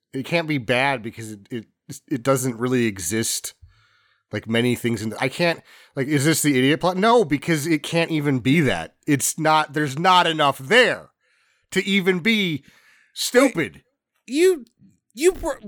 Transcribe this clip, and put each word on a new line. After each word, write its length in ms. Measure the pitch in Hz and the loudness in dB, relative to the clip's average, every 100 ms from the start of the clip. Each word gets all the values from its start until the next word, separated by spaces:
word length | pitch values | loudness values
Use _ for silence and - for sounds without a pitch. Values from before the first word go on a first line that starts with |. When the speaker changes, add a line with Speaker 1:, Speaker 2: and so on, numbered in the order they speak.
| _ | _
Speaker 1:
it 100 | 135 - | -10 -4
can't 220 | 170 156 | -4 -2
be 120 | 147 | -4
bad 420 | 107 123 139 131 | 0 0 0 -2
because 300 | 110 113 110 | -6 -12 -14
it, 80 | 104 101 | -14 -12
it, 160 | 120 - _ - - _ | -12 -12 _ -20 -20 _
it 140 | 139 | -4
doesn't 340 | 135 135 127 113 | 0 0 0 -2
really 260 | 127 127 117 | 0 2 0
exist 680 | 95 85 110 110 - - - - _ _ _ _ _ _ | -2 -4 -2 -2 -4 -10 -18 -20 _ _ _ _ _ _
like 160 | 107 110 | -10 -2
many 280 | 117 123 117 | 0 0 0
things 260 | 120 113 | -2 -4
in 80 | 110 | -6
the, 120 | 104 | -4
I 60 | 131 | -6
can't, 340 | - 170 160 _ - _ 143 | -2 -2 -2 _ -20 _ -6
like, 120 | 131 | -2
is 160 | 147 | 0
this 180 | 147 - | 2 2
the 160 | 147 131 | 2 2
idiot 220 | 131 160 | 2 2
plot? 160 | 175 185 | 0 0
No, 300 | 220 240 165 | 2 4 2
because 400 | 143 - 156 156 | -2 -2 -2 0
it 160 | 156 | -2
can't 280 | - 165 160 | -2 -2 0
even 280 | 156 147 127 | -2 0 0
be 220 | 120 165 | 2 2
that. 340 | 135 87 80 _ - | 2 -2 -6 _ -2
It's 300 | 139 - - | -2 -2 -2
not, 340 | 156 156 151 | 2 2 0
there's 240 | 147 151 135 | -4 -4 0
not 260 | 185 180 170 | 4 6 4
enough 300 | 156 143 135 | 2 2 0
there 500 | 139 226 214 107 76 _ _ _ _ _ _ | 2 4 4 0 -8 _ _ _ _ _ _
to 120 | 185 | -4
even 360 | 196 196 180 180 | 0 0 2 0
be 440 | 165 220 185 147 - _ _ _ _ | 0 0 0 -4 -10 _ _ _ _
stupid. 600 | - - 240 269 170 110 143 | -8 0 2 2 0 -6 -8
Speaker 2:
Wait, 80 | _ _ _ _ - | _ _ _ _ -6
you, 380 | 277 370 330 226 _ _ _ _ | 2 2 2 -6 _ _ _ _
you, 200 | 214 339 | -2 0
br-, 220 | 349 320 262 | 0 -6 -8